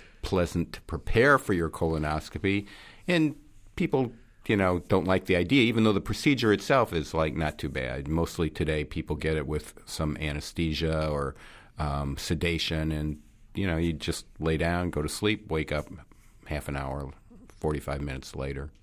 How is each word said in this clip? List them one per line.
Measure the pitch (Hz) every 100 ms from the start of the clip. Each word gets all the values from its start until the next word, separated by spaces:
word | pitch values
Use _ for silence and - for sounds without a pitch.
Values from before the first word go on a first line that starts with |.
| - -
pleasant | - 92 85 87 82
to | -
prepare | - 82 - 113 139 135
for | -
your | 90 80
colonoscopy. | - 82 78 76 78 - - 95 101 101 - - - -
And | 175 156 - - - - -
people, | 165 135 117 - - - -
you | 104
know, | 92 87 -
don't | 95 87
like | 95 -
the | 90
idea, | 87 139
even | 117 113
though | 110
the | 95
procedure | - 107 151 127 113
itself | 101 - 135 110
is, | 85 73
like, | 80 80 80
not | 78 -
too | 73
bad. | 69 62 65 71
Mostly | 80 80 - 78
today, | - 78 78
people | 73 82 - 76
get | 80 78
it | 71
with | 76 - - -
some | - 78 69
anesthesia | 76 73 - - 82 76 80 78 78
or, | 71 69 - - - - -
um, | 76 71 69 71
sedation, | - 80 87 82 - 80 78
and, | 76 76 73 - - -
you | - 98
know, | 82
you | 85
just | 78 - - - -
lay | 80 80
down, | 82 87 87
go | 78
to | 76
sleep, | - 107 104 -
wake | 80 80
up | 76 - 78 - - - - -
half | 76 76
an | 69
hour, | 67 69 69 - - 240 - -
forty-five | - 143 - 71
minutes | 71 65 - 71
later. | 67 69 69 -